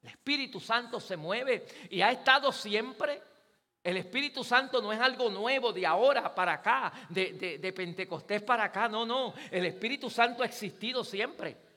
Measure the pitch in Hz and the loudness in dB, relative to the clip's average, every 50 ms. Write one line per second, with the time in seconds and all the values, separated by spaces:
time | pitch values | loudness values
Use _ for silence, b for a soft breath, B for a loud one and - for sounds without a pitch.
0 | _ - - - _ - 285 285 269 247 - 190 - - 226 233 240 240 - 226 | _ -20 -20 -12 _ -2 -2 -2 -2 -4 -8 -10 -4 0 0 0 0 0 -8 -8
1 | - - 190 170 151 160 196 233 262 277 247 - - B B B B 185 - 190 | -6 -6 -6 -6 -2 -2 -2 -2 0 0 0 -2 -2 B B B B -8 0 4
2 | 185 214 254 247 - 277 262 285 277 277 - - - 214 202 208 226 247 240 - | 4 4 4 4 6 8 8 8 8 2 0 0 -4 -2 0 0 -2 -2 -6 -4
3 | 277 294 285 294 - - _ _ _ _ _ _ _ _ _ _ _ 175 175 190 | -4 -4 -4 -6 -10 -20 _ _ _ _ _ _ _ _ _ _ _ -2 -2 -2
4 | - - 208 254 285 294 277 269 247 - 240 247 269 262 - 254 214 208 214 220 | -4 -4 -4 -2 -2 -2 -4 -6 -4 4 4 4 4 4 0 -2 0 0 -2 2
5 | 240 262 254 254 254 226 196 196 208 240 269 269 240 240 202 185 185 165 160 185 | 2 2 2 2 0 0 0 0 0 0 0 2 2 0 0 2 2 2 4 6
6 | 226 269 277 - 196 185 - - 185 175 160 147 - 208 233 269 247 190 B B | 6 6 6 4 2 -2 0 0 2 2 2 0 2 2 2 2 2 -4 B B
7 | 247 B 175 190 190 180 - - 196 185 160 147 165 190 185 190 185 170 170 170 | -14 B -2 -2 -2 -2 -2 -6 -6 -6 -6 -4 -6 -8 -6 -6 -8 -8 -6 -8
8 | 190 180 175 151 - - 202 208 208 208 254 233 214 190 - 196 220 233 214 220 | -8 -6 -8 -10 -6 -4 -4 -4 2 2 2 2 2 0 0 0 -2 0 0 -2
9 | 233 226 240 262 262 226 - B B B B 185 180 175 147 - - 226 269 277 | -2 0 0 -2 -2 -2 -6 B B B B 0 0 0 -2 -2 -4 -4 -4 -2
10 | - 240 - - 233 240 247 - 254 226 - - - 190 - - - 226 247 254 | -6 -6 4 4 4 4 4 0 -2 -2 -2 -4 -8 -8 -8 -6 -6 -4 -2 -2
11 | 220 - - 196 220 262 - - 208 165 123 - - - _ | -4 -4 -2 -4 -4 -4 -4 -6 -8 -8 -8 -10 -20 -20 _